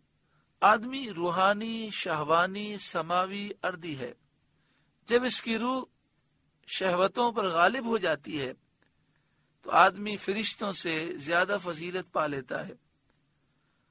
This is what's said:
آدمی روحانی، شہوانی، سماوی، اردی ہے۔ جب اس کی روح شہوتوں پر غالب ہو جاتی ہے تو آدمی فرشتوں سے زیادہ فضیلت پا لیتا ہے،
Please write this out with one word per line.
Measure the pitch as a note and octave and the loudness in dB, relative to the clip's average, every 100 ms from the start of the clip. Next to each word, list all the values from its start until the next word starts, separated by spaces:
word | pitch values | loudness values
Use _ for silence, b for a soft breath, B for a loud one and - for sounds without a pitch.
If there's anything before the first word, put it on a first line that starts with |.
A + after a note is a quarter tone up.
| _ _ _ _ _ - | _ _ _ _ _ 4
آدمی | G3 A3 A#3+ C4+ A#3+ | 6 6 2 -8 -6
روحانی، | E3 F3 F3 F#3+ G#3 A3+ A3+ G#3+ | -4 0 4 4 2 -2 -6 -6
شہوانی، | - F3+ D#3 D3 E3 F#3 G3 G#3 G3+ | -6 -2 -2 2 4 2 -2 -8 -6
سماوی، | - F3 D#3+ F3+ F#3 G3+ G3+ - | -4 -4 0 0 0 -4 -8 -6
اردی | F3+ F3 E3+ C3+ | -6 -6 -8 -8
ہے۔ | B2 - _ _ _ _ _ _ _ _ - | -8 -12 _ _ _ _ _ _ _ _ 2
جب | A#3+ | 2
اس | B3 - | 2 -2
کی | A#3 A3+ | -2 -2
روح | B3 C4 - _ _ _ _ _ _ _ - | -2 -2 -6 _ _ _ _ _ _ _ -10
شہوتوں | - F#3+ F3 F#3+ B3 A#3+ | -4 0 2 2 2 0
پر | A3 F#3+ | 2 0
غالب | E3 F#3 B3+ | 4 4 2
ہو | A3+ A3+ | -2 0
جاتی | F3 D3 - D3+ | 0 -2 -4 -6
ہے | B2+ - _ _ _ _ _ _ _ _ _ _ | -6 -8 _ _ _ _ _ _ _ _ _ _
تو | - | 2
آدمی | E3 F#3+ F#3+ G#3 G3 | 6 6 4 -6 -6
فرشتوں | - G3+ G#3 - G#3 | -4 -2 -4 -4 -4
سے | F3 E3+ D#3+ E3+ E3 | -4 -4 -4 -4 -6
زیادہ | C#3+ E3+ F#3 G3+ | 0 2 2 0
فضیلت | F3 D#3 F3 F#3 F3+ | -4 -6 -6 -6 -4
پا | F3+ D3+ | -2 0
لیتا | C#3 B2+ D#3+ E3 | -2 -6 -6 -8
ہے، | - _ _ _ _ _ _ _ _ _ _ _ | -14 _ _ _ _ _ _ _ _ _ _ _